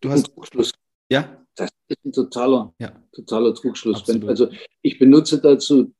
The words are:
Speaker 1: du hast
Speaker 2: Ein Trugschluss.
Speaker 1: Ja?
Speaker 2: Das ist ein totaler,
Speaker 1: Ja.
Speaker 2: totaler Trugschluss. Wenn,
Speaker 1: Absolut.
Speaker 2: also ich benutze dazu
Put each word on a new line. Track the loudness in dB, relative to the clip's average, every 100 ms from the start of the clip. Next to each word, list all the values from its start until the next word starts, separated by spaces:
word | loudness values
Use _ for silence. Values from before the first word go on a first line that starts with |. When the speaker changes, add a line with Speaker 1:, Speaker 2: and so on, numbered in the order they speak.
Speaker 1:
du | -2
hast | -2 -2
Speaker 2:
Ein |
Trugschluss. | -10 -14 -6 -6 -6 _ _ -4
Speaker 1:
Ja? | -4 -4 -16 _
Speaker 2:
Das | -12 -12 _ -14
ist | -12
ein | -8
totaler, | -6 -6 -4 0 0 -2 -14
Speaker 1:
Ja. | -16 -16 _
Speaker 2:
totaler | -20 -8 -2 -2
Trugschluss. | -2 -8 -8 -6 -6 -4
Wenn, | -4
Speaker 1:
Absolut. | -2
Speaker 2:
also | -2 -2 -4 -20 _
ich | -6 2
benutze | 6 6 4 0
dazu | 4 2 2 2 0